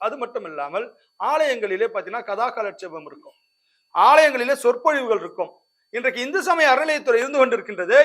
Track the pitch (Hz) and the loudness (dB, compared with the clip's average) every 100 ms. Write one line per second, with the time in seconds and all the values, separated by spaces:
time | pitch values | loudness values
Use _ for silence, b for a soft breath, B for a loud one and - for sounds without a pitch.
0 | 214 269 233 240 170 151 143 180 240 - | -8 -6 -8 -10 -10 -10 -8 -8 -10 -14
1 | _ - 214 311 294 240 208 190 226 208 | _ -8 -2 0 0 -2 -4 -2 -4 -4
2 | - 233 - 196 240 233 208 - 180 160 | -8 -10 -8 -4 -4 -4 -8 -10 -14 -16
3 | 151 - - _ _ _ _ _ _ 165 | -18 -20 -20 _ _ _ _ _ _ 4
4 | 220 302 311 262 247 277 240 240 - - | 6 8 6 4 -2 0 0 0 0 0
5 | 247 202 170 - 175 - _ _ _ 226 | 0 -2 -4 -10 -10 -12 _ _ _ -6
6 | 254 240 262 370 349 339 294 262 311 302 | -4 -4 -4 -2 0 2 2 2 0 -2
7 | 254 233 262 285 254 226 202 190 180 262 | 0 0 2 2 2 0 -6 -8 2 4